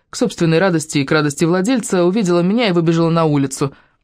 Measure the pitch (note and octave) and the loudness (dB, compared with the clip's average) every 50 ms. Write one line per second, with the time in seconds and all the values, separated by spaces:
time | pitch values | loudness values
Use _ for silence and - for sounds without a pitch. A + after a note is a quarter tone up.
0 | _ _ - - B3+ - - - F3 E3 D#3+ E3 F#3+ G3 E3+ D#3+ D3 - - D3 | _ _ -6 -4 -4 -4 -2 0 0 2 2 2 2 2 0 -2 -2 -2 -2 -2
1 | C#3 - D#3+ D#3 D3 D3 C#3 - F3 D#3+ F3+ F#3 A3+ - C4+ A#3 - - G3 F3+ | 0 0 0 0 0 0 -2 0 0 0 0 0 0 0 -2 -2 -2 -2 0 0
2 | F3 F3 F#3 A#3+ G3+ F3 F3 F3 E3+ F#3 G#3 B3 B3 G3+ F3 F3 E3 E3 E3 E3 | 2 2 0 0 0 0 0 0 0 0 0 0 0 0 0 0 2 2 2 2
3 | E3 E3 E3 E3 E3 D#3 D3 C#3+ C3+ C3+ - - D3 C3+ - - _ _ _ _ | 2 0 0 0 0 2 2 0 0 -2 -4 -4 -6 -6 -6 -10 _ _ _ _